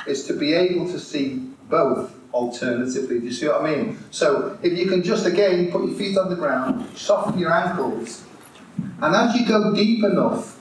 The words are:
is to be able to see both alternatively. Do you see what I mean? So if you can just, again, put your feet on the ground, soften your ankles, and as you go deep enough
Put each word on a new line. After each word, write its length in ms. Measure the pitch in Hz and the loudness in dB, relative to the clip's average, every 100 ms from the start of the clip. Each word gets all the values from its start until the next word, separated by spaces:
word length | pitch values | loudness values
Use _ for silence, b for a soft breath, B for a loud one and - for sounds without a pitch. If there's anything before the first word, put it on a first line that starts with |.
| - | -6
is 200 | - - | -6 -4
to 60 | |
be 180 | 143 147 | -2 2
able 340 | 170 180 170 - | 2 2 0 -2
to 80 | 147 | -6
see 480 | - 143 131 127 - - - | -6 -4 -4 -4 -10 -12 0
both 460 | 160 127 - - - - | 2 2 0 -4 -12 -6
alternatively. 880 | 123 120 - 123 120 127 135 127 120 | -4 -2 -4 -2 -2 -2 -4 -2 -2
Do 80 | 117 | -4
you 60 | |
see 160 | - 151 | -4 0
what 140 | 139 | 0
I 120 | 156 | 0
mean? 240 | 143 - - - | -2 -2 -6 -10
So 480 | - 156 139 - - | 0 2 2 -2 -2
if 140 | 175 175 | -2 0
you 80 | 190 | 2
can 160 | 180 | 2
just, 240 | 170 208 - | 2 0 2
again, 440 | 175 202 175 175 | 4 4 4 2
put 160 | 185 - | 0 -2
your 100 | - | -2
feet 200 | 196 190 | 0 0
on 120 | 180 | 0
the 60 | 175 | -2
ground, 600 | 147 131 131 120 - - | -2 0 -2 -4 -6 -8
soften 420 | - 202 220 185 | 0 0 2 -2
your 140 | 165 | 2
ankles, 720 | 170 180 180 127 113 113 - - - - - - - - - | 2 0 -2 -4 -4 -8 -14 -18 -20 -20 -20 -12 -8 -8 -2
and 140 | - | 2
as 200 | 196 240 | 4 4
you 120 | 233 214 | 2 4
go 280 | 214 190 | 4 4
deep 300 | 208 220 208 | 2 2 4
enough 540 | 202 175 - - - - | 4 4 2 -2 -8 -16